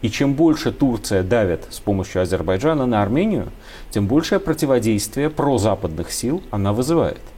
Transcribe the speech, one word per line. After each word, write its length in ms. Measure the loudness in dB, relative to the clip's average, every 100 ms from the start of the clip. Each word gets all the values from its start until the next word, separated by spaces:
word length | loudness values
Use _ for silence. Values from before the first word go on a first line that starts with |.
И 80 | -4
чем 240 | 0 0
больше 380 | 4 4 4 0
Турция 500 | 2 0 2 0 0
давит 380 | 2 2 2 0 -6
с 100 | -8
помощью 420 | -2 -2 -2 -2
Азербайджана 640 | 0 0 0 0 2 0 2
на 160 | 2
Армению, 460 | 2 2 0 0 -4 -10 -18 -18 -8
тем 160 | -2 2
большее 320 | 2 2 -2
противодействие 920 | 0 -2 2 2 4 0 0 -2 -2
прозападных 840 | 0 0 2 2 0 -2 -6 -6
сил 300 | -4 -2 -4 -4
она 240 | -2 0
вызывает. 480 | 0 2 2 0 -4 -14